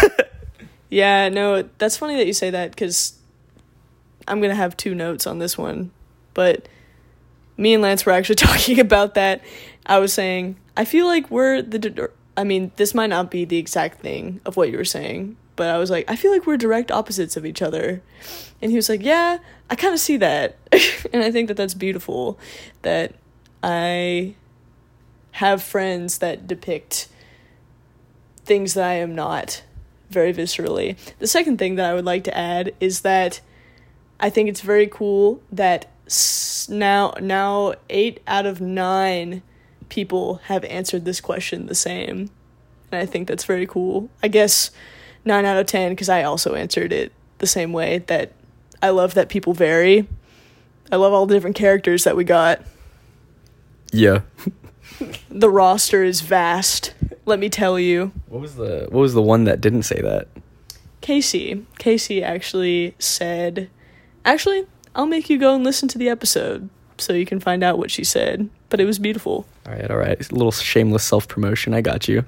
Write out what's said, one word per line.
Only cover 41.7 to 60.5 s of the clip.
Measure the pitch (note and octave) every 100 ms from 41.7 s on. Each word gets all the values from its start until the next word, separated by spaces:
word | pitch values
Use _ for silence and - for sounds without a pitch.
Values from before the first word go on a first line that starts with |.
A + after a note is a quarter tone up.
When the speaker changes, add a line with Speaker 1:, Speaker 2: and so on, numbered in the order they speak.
| F#3
Speaker 2:
same. | F3+ F3+ - F#3+ G3+ - _ _ _ _ _
And | F3+
I | F3+
think | E3+ F#3
that's | F#3 -
very | F#3 F#3
cool. | F3+ F#3 G3 A3 -
I | G#3+
guess | G#3+ G3+ - - - - - - - A3
nine | G3+
out | G3+ F#3+
of | F#3+
ten, | F#3+ F3+ F#3
'cause | F#3+
I | F3+
also | D3 D#3 -
answered | C#3+ F3 E3 -
it | C#2+ - - _ -
the | G3
same | F#3+ E3+
way, | E3 D#3+ F3 F3
that | E3 C3+ - _ _ _ -
I | F#3+
love | F#3+ F#3 F#3
that | -
people | G3+ E3+
vary. | F3 D#3+ E3 F3+ G3+ G3+ - - _ _ _ _ _ -
I | F#3
love | G3
all | G3+ G3
the |
different | G3+ F3 G#3
characters | G3+ G3 F#3 F3
that | - E3+
we |
got. | F3+ F3 E3 E3 - - - - _ _ _ _ _ _ _ _ -
Speaker 1:
Yeah. | A2 G#2+ G2 - - F#3+
<laughs> | - - - - - B3+ - -
Speaker 2:
The | G3 G#3+
roster | F#3+ F#3 G#3 - G3+
is | F#3 F3+
vast, | D#3+ F#3 E3+ F3 F#3 - - - - - -
let | G3+
me | G#3
tell | G3+ F#3+ F#3
you. | F3+ F3 F#3+ - -
Speaker 1:
What | A#2
was | D3 C3+
the, | G2+ E2 -
what | B2+
was | C3+
the | A#2+
one | G#2+ A2+
that | A2 -
didn't | C#3+ A#2+
say | G#2+ -
that? | G#1 G1+ - - -